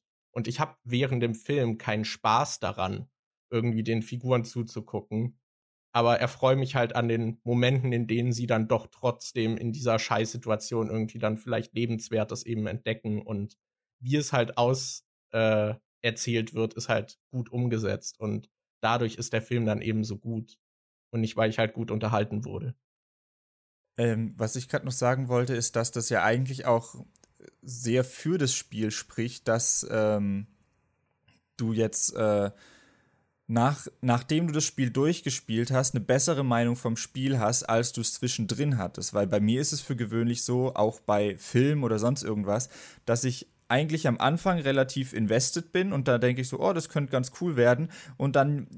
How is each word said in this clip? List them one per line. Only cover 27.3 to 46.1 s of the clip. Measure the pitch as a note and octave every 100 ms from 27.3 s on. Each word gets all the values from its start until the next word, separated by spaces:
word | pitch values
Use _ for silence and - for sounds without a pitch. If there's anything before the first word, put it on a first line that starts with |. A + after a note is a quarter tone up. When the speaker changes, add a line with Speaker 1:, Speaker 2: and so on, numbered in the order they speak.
| _ - _
Speaker 2:
sehr | C#3 A#2+ A#2+ B2
für | B2+ - D#3 F3+
das | C3
Spiel | - - G#2+ A2
spricht, | - - - A#2+ - -
dass, | A2+ - - -
ähm, | A2+ G#2+ G#2+ G2+ G2 G#2+ _ _ _ _ _ _ _ _ _ _ -
du | A2+
jetzt, | A2 A2 - -
äh, | - A2 G#2 G2+ - - - _ _ _ _ _ _ -
nach-, | A#2 B2+ D3 - -
nachdem | B2+ A#2+ B2 D#3 E3+
du |
das | D3+
Spiel | D3+ - B2+
durchgespielt | C3+ D3 E3+ C#3 B2 - A2+ A#2+
hast, | C3 C3+
eine | B2+
bessere | G2+ C3 E3+ C#3+
Meinung | C3 A#2 A#2 B2
vom | A#2+ A2+
Spiel | - C3 C3 C3
hast, | G#2+ B2
als | - A2+ A#2+
du's | - A2+
zwischendrin | - B2+ - G#2 A2+ D3 B2
hattest. | F2 - -
Weil | G#2 G2+
bei | G#2
mir | G#2 B2+
ist | D3
es | D3
für | - A#2+
gewöhnlich | A2 A2+ A#2 A#2+
so, | - B2 C3
auch | - G#2+ -
bei | - G#2 G#2 F#2
Film | - B2 C#3 D3+
oder | A#2+ A2
sonst | A#2 C#3+
irgendwas, | G#2+ G#2+ G2 G#2+ - - - -
dass | - A#2+
ich | C3 B2 - _ -
eigentlich | B2+ D#3 D#3 C#3+
am | A#2
Anfang | C3+ E3 G3 F3
relativ | C#3 C3+ C3 C#3 C3
invested | G#2+ G#2 A2+ - E3+ E3+
bin | F3+ F#3+
und | D3
da | C3